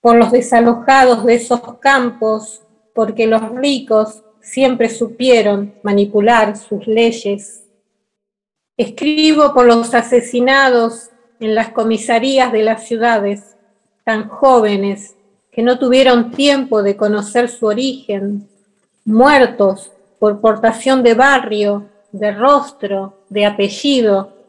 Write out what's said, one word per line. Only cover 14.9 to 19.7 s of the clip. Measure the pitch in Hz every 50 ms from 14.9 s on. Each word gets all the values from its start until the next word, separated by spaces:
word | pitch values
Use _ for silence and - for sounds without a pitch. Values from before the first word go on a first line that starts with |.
| 196 202 - - _ _ _ _ _ _ _ _
que | _ - 233
no | 240 254 247
tuvieron | 277 254 247 262 269 254 247 240 226 233
tiempo | - - 277 285 285 277 262 262 233 214 202
de | 202 202
conocer | 202 214 208 208 208 208 - - 240 240 240
su | 240 - -
origen, | 214 214 220 262 269 254 269 - - 208 196 196 202 208 202 - _ _ _ _ _ _ _ _ _ _ _ _
muertos | 214 214 220 254 277 294 269 254 - - - 202 196